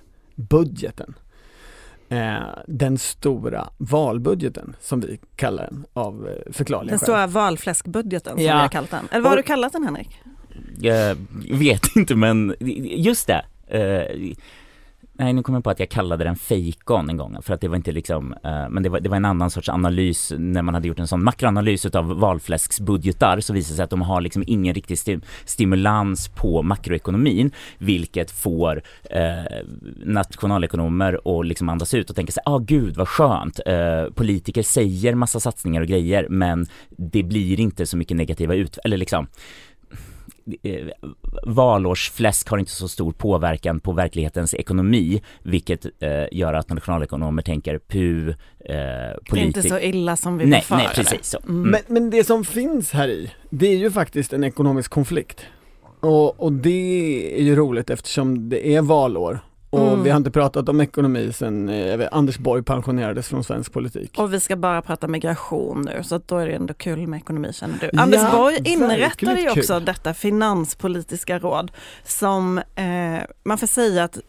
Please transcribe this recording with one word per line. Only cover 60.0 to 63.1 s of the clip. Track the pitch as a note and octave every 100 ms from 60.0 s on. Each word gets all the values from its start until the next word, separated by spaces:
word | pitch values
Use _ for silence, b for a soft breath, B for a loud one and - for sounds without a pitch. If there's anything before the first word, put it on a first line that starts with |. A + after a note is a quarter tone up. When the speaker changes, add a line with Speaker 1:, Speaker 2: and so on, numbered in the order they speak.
Speaker 1:
vi | C3
har | D3
inte | C#3
pratat | D3+ C#3 C#3+ C3+
om | D3+
ekonomi | D3 - C#3 B2 A2
sen, | A#2 A#2+ G#2 G2+
eh, | G#2 F#2+
jag | A2
vet, | A#2
Anders | D3+ C#3+ B2
Borg | C3 B2
pensionerades | A#2+ C3 B2 B2+ A2